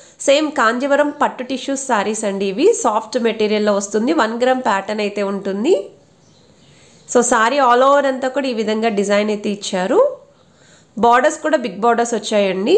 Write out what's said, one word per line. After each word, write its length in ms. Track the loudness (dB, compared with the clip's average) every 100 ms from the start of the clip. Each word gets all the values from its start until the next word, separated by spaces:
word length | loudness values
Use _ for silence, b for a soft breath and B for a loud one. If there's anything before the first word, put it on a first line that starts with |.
| B B 2
సేమ్ 220 | 2 2 0
కాంజీవరం 500 | 0 2 0 2 0 0
పట్టు 240 | -4 -4 -8
టిష్యూ 240 | -8 -6 -6 -2
శారీస్ 340 | -2 -2 -4 -4
అండి. 160 | -4 -4
ఇవి 120 | 2 2 2 0
సాఫ్ట్ 300 | -2 -2 -2 -2
మెటీరియల్లో 480 | 0 0 0 0 0
వస్తుంది. 340 | -2 -2 0 0
వన్ 120 | 0 0
గ్రామ్ 220 | 0 0 0
ప్యాటర్న్ 320 | -2 -4 -4 -4
అయితే 160 | -4 -4
ఉంటుంది. 420 | -4 -4 -2 2 0 -2 -18 _ _ _ _ b b b b b b b
So 80 | 0 2
శారీ 240 | 2 2 2 4
all 160 | 4 4
over 120 | 4 2
అంతా 160 | -2 -4 -2
కూడా 100 | -4
ఈ 20 | -2
విధంగా 280 | -2 -2 -2 0
డిజైన్ 300 | 0 0 0 -2
అయితే 160 | -4 -6
ఇచ్చారు. 420 | -4 -4 0 2 2 -2 -18 b b b b b b 0
బోర్డర్స్ 360 | 4 4 2 0 -2
కూడా 140 | -2 -2
బిగ్ 140 | -2 0
బోర్డర్స్ 280 | 2 0 -4
వచ్చాయండి. 580 | -2 0 0 0 2